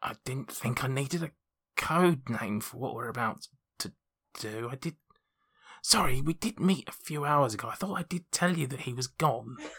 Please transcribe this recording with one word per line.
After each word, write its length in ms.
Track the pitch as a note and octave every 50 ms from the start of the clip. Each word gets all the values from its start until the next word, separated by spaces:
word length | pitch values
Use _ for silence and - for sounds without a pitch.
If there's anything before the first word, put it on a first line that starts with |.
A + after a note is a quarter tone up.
I 120 | - A2 A2 - _
didn't 260 | - B2+ C3+ C3+ -
think 320 | - - - D3 B2+ - -
I 40 | C3
needed 360 | C3 C3 C#3+ C3+ - E3+ E3
a 80 | D3+ - _ _ _ _ _ _ _ _ -
code 520 | - - D#3+ E3 F3+ F3+ E3+ C3+ - -
name 320 | A#2 G#2+ - G#2 G#3 G#3
for 160 | - - - A#2+
what 180 | B2 C3 -
we're 140 | - A#2+ A#2+
about 380 | A2+ B2 A#2 A2 A2 - - - _ _ _ _ _ _
to 120 | - - - _ _ _ _ _ _ _ _ -
do. 300 | - G#2+ G#2+ A2 A#2 A#2+
I 40 | C3
did. 200 | C3 - E3 D#3 _ _ _ _ _ _ _ _ _ _ _ _ _ _ - - - _
Sorry, 380 | - - A3+ F#3+ C#3+ B2+ C3
we 120 | C#3 D3+ E3
did 260 | - - A3+ A3+ -
meet 280 | - F#3 F#3+ - - -
a 40 |
few 340 | - - - - D#3 D3+ D3
hours 280 | C#3+ D3 D3 C#3+ B2+ A2
ago. 140 | G2 - A#2
I 80 | -
thought 240 | - - F#3+ G3+ -
I 40 | F3
did 280 | - - F3+ - _
tell 240 | - - - F3+ F#3
you 120 | E3+ D3+ C3
that 140 | C3+ B2+
he 120 | - - B2
was 140 | B2 B2+ B2+
gone. 500 | _ _ D#3+ D#3 A#2+ A#2 A2+ A#2 B2+ - - - -